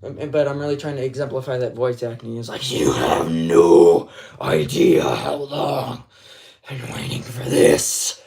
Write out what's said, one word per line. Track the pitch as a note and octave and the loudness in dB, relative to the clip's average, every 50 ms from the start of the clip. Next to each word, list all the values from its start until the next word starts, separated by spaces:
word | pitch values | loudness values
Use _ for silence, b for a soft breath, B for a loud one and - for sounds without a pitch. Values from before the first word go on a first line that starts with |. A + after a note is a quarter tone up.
Um, | - B2 C#3 - | -12 -14 -12 -10
and, | D3+ D3+ | -10 -4
but | C3+ D3+ D3 C#3+ | 0 0 0 0
I'm | C#3 C#3+ | 0 -4
really | D3 D3 D3 | -4 -4 -4
trying | C#3 - D#3 C#3+ | -4 -6 -8 -8
to | C#3 B2+ | -6 -6
exemplify | C3+ B2+ C3 C#3+ C3+ B2+ C3 B2+ B2+ C3 B2 | -6 -4 -6 -8 -6 -6 -8 -6 -4 -4 -4
that | B2+ A#2 - | -4 -4 -4
voice | A#2 B2 B2+ B2 A#2+ | -2 -2 -2 -2 -2
acting. | - A#2 A#2 A#2+ - A2+ A#2 | -6 -8 -8 -8 -12 -10 -10
He's | A#2 A#2 A2+ | -10 -10 -10
like, | - - - C3 | -10 -10 -8 -6
You | B2+ - D2+ - | -4 0 0 0
have | C2+ - - - - - - D#2+ | 0 0 0 0 0 0 0 -2
no | D#2+ E2 D#2+ E2 E2 E2 E2+ E2+ E2+ E2+ F2 - - - - B B B B B B B | -2 -2 0 2 6 6 6 8 8 8 8 8 6 4 2 B B B B B B B
idea | - C#3 D3 D#3 - - - - - - - D#3+ | -6 -2 0 0 0 -2 0 2 4 4 4 4
how | D3 C#3+ - - - - - | 2 0 -2 -4 -4 -6 -6
long | D2+ C#3+ C#3 - - - - C#2 C#3 C3 B2+ B2 A#2 - B B B B B B B B B B B B - | -6 -8 -8 -6 -6 -4 -4 -4 -4 -6 -6 -10 -12 -14 B B B B B B B B B B B B -16
I've | C#3 C3+ | -14 -14
been | B2 - - | -12 -12 -12
waiting | - - C3 - - | -10 -8 -8 -8 -8
for | - - - A#2 B2+ | -8 -10 -12 -10 -6
this. | C3 C3 C#3+ - - - - - - - - - - - - - | -2 2 6 6 6 6 4 2 -2 -4 -4 -4 -6 -6 -8 -14